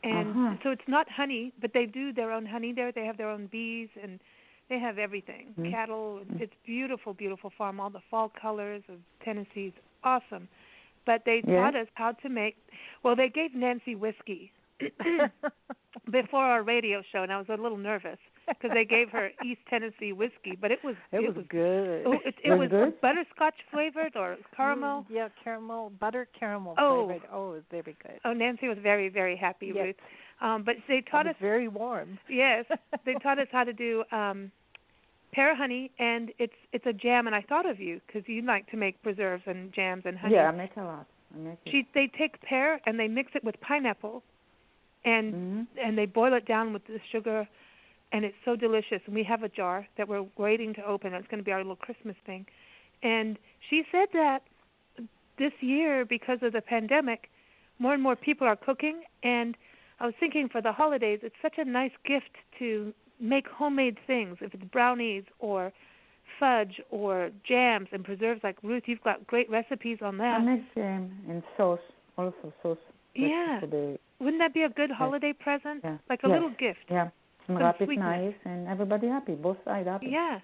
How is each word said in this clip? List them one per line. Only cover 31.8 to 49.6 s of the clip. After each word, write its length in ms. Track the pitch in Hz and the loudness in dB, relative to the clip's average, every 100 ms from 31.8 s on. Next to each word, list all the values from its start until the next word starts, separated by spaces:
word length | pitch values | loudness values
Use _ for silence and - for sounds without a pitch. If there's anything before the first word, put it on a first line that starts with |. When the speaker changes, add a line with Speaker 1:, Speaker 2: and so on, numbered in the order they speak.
| 240 220 160 190 - | -4 -4 -6 -12 -4
Speaker 1:
Yes, 360 | 262 262 226 233 320 _ | 4 4 4 0 -6 _
Speaker 3:
<laughs> 200 | 294 254 | -6 -2
Speaker 1:
they 80 | 254 | 0
taught 240 | 277 277 | 0 0
us 80 | 262 | 2
how 120 | 254 | 2
to 100 | 240 | 0
do, 300 | 220 233 226 214 | 0 -2 -2 -2
um, 400 | 220 208 196 196 _ _ - _ _ _ _ _ | -2 -2 -4 -10 _ _ -20 _ _ _ _ _
pear 220 | - 277 269 | 2 4 4
honey, 360 | 269 247 262 - | 0 -4 -8 -2
and 320 | 233 233 233 - | 0 0 -4 -4
it's, 160 | 233 - _ | -4 -6 _
it's 120 | 233 247 | -4 -2
a 80 | |
jam. 340 | 202 240 247 233 | 0 4 4 4
And 80 | 214 | -2
I 60 | |
thought 240 | 202 294 370 | 0 0 0
of 100 | 202 | -2
you 220 | 185 170 - | -6 -8 -8
'cause 120 | 214 202 | -10 -6
you 140 | 226 | -4
like 280 | 240 208 202 | 0 0 0
to 60 | 220 | -4
make 240 | 196 185 | -4 -2
preserves 400 | 226 196 190 180 190 | -6 -2 -2 -2 -6
and 260 | 185 185 | -8 -6
jams 320 | 190 190 185 185 | -2 -2 -2 -6
and 120 | 180 | -4
honey. 160 | 208 208 | 4 8
Speaker 2:
Yeah, 140 | 160 | 6
I 20 | |
make 240 | 170 185 214 | 4 -6 -8
a 40 | |
lot. 220 | 180 156 - _ _ | -10 -10 -16 _ _
I 40 | 156 | -14
make 220 | 160 170 - | -12 -12 -2
it. 60 | |
Speaker 1:
She, 160 | 277 247 | 0 2
they 140 | 285 277 | 2 0
take 340 | - 302 - | 0 -2 -2
pear 400 | - 262 285 311 226 | -2 2 2 2 -2
and 140 | 226 | 0
they 80 | 220 | 0
mix 240 | 226 262 - | -2 -2 -4
it 80 | |
with 160 | 220 208 | -4 -6
pineapple, 600 | - 294 254 202 214 240 _ _ _ _ _ _ _ _ 240 | -2 0 0 -2 -8 -12 _ _ _ _ _ _ _ _ 2
and 280 | 226 220 | 2 2
Speaker 2:
Mm-hmm. 280 | 175 180 208 233 269 | -4 -4 -4 -6 -4
Speaker 1:
and 180 | 233 214 | -2 0
they 80 | 208 | 2
boil 280 | 226 247 | 4 6
it 120 | 247 - | 4 2
down 280 | 220 226 | 0 0
with 120 | 208 - | -4 -8
the 140 | 220 - | -12 -6
sugar, 360 | 220 220 220 208 _ - _ _ _ _ | -6 -2 -2 -4 _ -20 _ _ _ _
and 140 | 208 208 | -2 -2
it's 100 | - | -4
so 120 | - 233 | -2 0
delicious. 460 | 226 220 208 196 - | 2 2 0 -6 -2
And 100 | 208 | -4
we 80 | |
have 180 | 202 226 | 0 0
a 60 | 214 | -2
jar 380 | - | -2